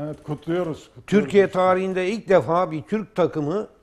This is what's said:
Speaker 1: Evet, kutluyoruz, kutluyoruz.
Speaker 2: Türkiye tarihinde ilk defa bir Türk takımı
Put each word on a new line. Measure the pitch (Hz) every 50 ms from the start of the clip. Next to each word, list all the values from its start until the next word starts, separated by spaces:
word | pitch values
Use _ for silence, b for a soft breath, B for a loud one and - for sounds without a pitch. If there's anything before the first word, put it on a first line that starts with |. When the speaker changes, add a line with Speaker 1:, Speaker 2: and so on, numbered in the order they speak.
| 147
Speaker 1:
Evet, | 151 143 -
kutluyoruz, | - - 147 127 - 165 170 180 180 160 139 - - _ _
kutluyoruz. | 120 -
Speaker 2:
Türkiye | - 185 208 202 135 190 202 190 -
tarihinde | - 185 185 185 185 185 190 190 185 185 185 185
ilk | 226 214 - -
defa | 190 165 120 143 165 175 185 156
bir | 156 151
Türk | - - 202 220 185 - -
takımı | 185 170 139 - 160 147 147 180 214 214 - _ _